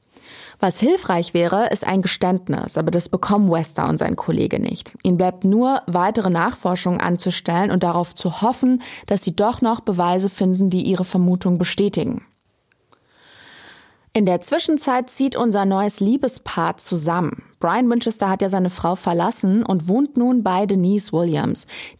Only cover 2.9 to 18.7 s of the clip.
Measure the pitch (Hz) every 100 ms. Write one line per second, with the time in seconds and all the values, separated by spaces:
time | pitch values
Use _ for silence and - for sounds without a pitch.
2.9 | 175 - 180 - 202 196 165 160 - -
3.9 | 156 - - - 160 - - - - -
4.9 | - 190 175 180 180 190 208 254 269 -
5.9 | 175 185 226 190 170 185 - 180 180 180
6.9 | 180 175 175 185 175 - 170 202 180 175
7.9 | 170 170 - 180 160 220 254 254 247 -
8.9 | - - 202 - 165 214 247 233 233 -
9.9 | 180 175 185 196 - 185 185 190 180 -
10.9 | 180 180 190 180 180 185 175 175 - 208
11.9 | 190 - - - _ _ _ _ _ _
12.9 | _ _ _ - - - - - - _
13.9 | _ _ 226 196 175 - 330 339 302 -
14.9 | 254 247 - 269 - 240 202 196 190 208
15.9 | - 202 269 254 - - - 165 - -
16.9 | 175 156 170 165 - - _ 165 208 247
17.9 | 240 226 220 196 190 196 190 180